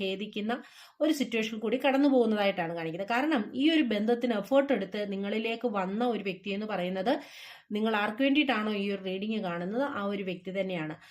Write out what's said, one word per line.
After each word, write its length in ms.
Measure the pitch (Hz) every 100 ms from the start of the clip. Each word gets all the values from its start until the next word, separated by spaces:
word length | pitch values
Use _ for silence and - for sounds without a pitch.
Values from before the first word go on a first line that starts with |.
ഖേദിക്കുന്ന 600 | 190 190 214 208 214 269 - - - -
ഒരു 120 | 311
സിറ്റുവേഷൻ 460 | 294 247 226 220 220
കൂടി 220 | 214 262 277
കടന്നു 220 | 269 285
പോകുന്നതായിട്ടാണ് 640 | 262 220 214 196 190 165
കാണിക്കുന്നത്. 340 | 170 165 175 196
കാരണം 420 | 233 302 269 208
ഈ 160 | 247 302
ഒരു 120 | 311
ബന്ധത്തിന് 520 | 240 208 220 240 240
എഫേർട്ട് 380 | 208 202 269 277
എടുത്ത് 400 | 220 190 214 202
നിങ്ങളിലേക്ക് 560 | 196 202 220 226 233 247
വന്ന 380 | 202 185 208 247
ഒരു 160 | 214
വ്യക്തി 280 | 196 170 202
എന്ന് 160 | 196 214
പറയുന്നത്, 540 | 190 180 190 202 294 - - - - -
നിങ്ങൾ 240 | 208 220 208
ആർക്ക് 260 | 208 214
വേണ്ടിയിട്ടാണോ 500 | 277 285 277 220 214
ഈ 180 | 208 202
ഒരു 140 | 190
റീഡിങ് 360 | 190 190 214 214
കാണുന്നത്, 420 | 185 170 180 240
ആ 220 | 277 202
ഒരു 180 | 202 202
വ്യക്തി 380 | 185 180 190 190
തന്നെയാണ്. 360 | 190 175 156 160 -